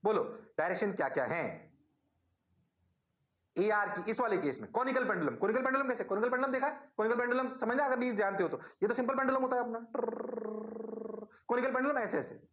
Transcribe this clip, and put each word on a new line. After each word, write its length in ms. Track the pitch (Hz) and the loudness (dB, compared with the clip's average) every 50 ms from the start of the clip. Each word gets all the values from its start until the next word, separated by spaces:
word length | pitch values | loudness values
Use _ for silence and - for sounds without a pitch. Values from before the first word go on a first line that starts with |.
| - | 2
बोलो, 180 | 202 214 190 117 - - - - - _ - | 2 2 2 2 -2 -6 -12 -16 -12 _ -2
डायरेक्शन 340 | 156 175 185 180 214 202 | 0 0 0 0 0 -2
क्या 160 | 185 - 147 135 | 0 0 0 0
क्या 160 | - - 131 | 2 0 0
है 200 | 113 147 170 151 107 85 - - - - _ _ _ _ _ _ _ _ _ _ _ _ _ _ _ _ _ _ _ _ _ _ _ _ _ _ _ _ _ _ _ _ _ _ _ _ | 0 0 -2 -2 -4 -6 -8 -14 -20 -20 _ _ _ _ _ _ _ _ _ _ _ _ _ _ _ _ _ _ _ _ _ _ _ _ _ _ _ _ _ _ _ _ _ _ _ _
एआर 320 | - 185 214 214 208 208 175 | 0 2 2 4 2 2 0
की 200 | 156 180 170 202 | -2 -4 -4 -4
इस 100 | 226 226 | 0 0
वाले 160 | 254 226 202 180 | 2 2 2 2
केस 220 | - 147 127 - | 0 0 -2 -2
में? 100 | 110 101 | -8 -2
कॉनिकल 340 | - 226 254 262 262 262 254 | 0 0 0 2 2 0 2
पेंडुलम, 320 | - 214 180 160 143 - | 2 0 0 0 -2 0
कॉनिकल 260 | - - 202 226 254 | 0 0 2 2 2
पेंडुलम 260 | 254 262 262 269 269 254 | 2 2 2 2 2 0
कैसे? 160 | 247 226 - | -2 -2 -2
कॉनिकल 260 | - 196 202 220 247 | -4 0 0 2 2
पेंडुलम 220 | 247 247 262 269 | 2 2 0 0
देखा 140 | 254 254 247 | 0 0 0
है? 240 | 285 311 - - - _ | 0 -2 -4 -14 -18 _
कॉनिकल 220 | - 214 220 240 240 | -2 0 2 2 2
पेंडुलम 340 | 240 240 247 254 262 254 | 2 2 2 2 0 0
समझना, 320 | 254 - 240 220 240 262 294 | -2 -4 -2 0 2 2 2
अगर 140 | 277 262 240 | 2 2 2
नहीं 160 | 247 254 233 | 0 -2 0
जानते 260 | 202 214 196 190 196 | 0 0 0 2 0
हो 60 | 185 160 | 0 0
तो। 120 | - - - - - _ | -2 -4 -8 -12 -6 _
ये 60 | - 214 | 0 0
तो 60 | 233 | 2
सिंपल 200 | 254 247 226 - | 2 0 0 0
पेंडुलम 280 | 247 262 262 269 269 | 0 2 2 2 2
होता 140 | 262 254 254 | 2 2 0
है 60 | 247 | 0
अपना, 160 | 240 233 226 226 233 - | 0 -2 -4 -8 -10 -8
ट्रररर। 1300 | - - 247 226 226 226 - - 240 233 220 214 214 214 214 214 220 220 220 220 220 214 214 214 214 214 208 - - - _ _ | -4 -4 -2 -2 -4 -6 -8 -8 -8 -6 -6 -6 -6 -6 -8 -8 -8 -8 -8 -8 -8 -8 -8 -8 -8 -8 -10 -12 -16 -20 _ _
कॉनिकल 240 | 233 247 254 269 | 2 2 4 4
पेंडुलम 260 | 262 254 254 285 294 269 | 2 4 4 4 4 2
ऐसे 200 | 226 202 - 156 | 2 0 0 -2
ऐसे 220 | 131 - - - - - | -2 -2 -8 -16 -18 -20